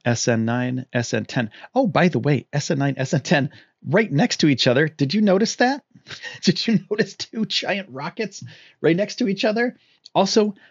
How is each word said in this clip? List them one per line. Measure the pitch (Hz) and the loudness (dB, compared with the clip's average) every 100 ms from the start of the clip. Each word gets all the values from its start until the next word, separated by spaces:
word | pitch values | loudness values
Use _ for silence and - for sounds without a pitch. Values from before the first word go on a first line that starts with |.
S | 123 120 - | -2 0 2
N | 113 | 0
nine, | 113 123 123 127 - | 0 -2 -2 -4 -4
S | 120 117 | -4 -2
N | 113 | -4
ten. | - - 110 - - | -4 -4 -6 -8 -6
Oh, | 247 254 | -2 0
by | 139 175 | 2 2
the | 139 | 2
way, | 143 143 - | 0 0 -2
S | 143 - | -6 -2
N | 143 | -2
nine, | 139 135 | -2 -2
S | 131 | -2
N | 147 | -2
ten, | - 151 131 - - _ | 0 0 0 -6 -20 _
right | 131 175 220 | 0 0 2
next | 143 247 - | 0 0 2
to | 156 | 2
each | 131 127 | 4 4
other. | 123 156 | 4 2
Did | - 139 | 0 -2
you | 196 | 2
notice | 214 185 214 - | 4 4 2 0
that? | 247 277 - _ - | 0 0 -8 _ -20
<laughs> | - - - | -16 -16 -2
Did | - - | 0 0
you | - 220 - | 0 0 0
notice | 214 - - | -2 -2 -6
two | - 226 | -10 -6
giant | 220 - - 196 190 | -4 -4 -4 -4 -6
rockets | 131 156 - 208 - - - - _ | -10 -10 -8 -8 -10 -18 -20 -20 _
right | 147 175 | 2 2
next | 202 - | 0 -2
to | 208 | -2
each | 196 | 0
other? | 226 214 240 - _ _ _ | 0 0 -2 -4 _ _ _
Also, | - 196 220 208 - - | 0 2 4 2 0 -14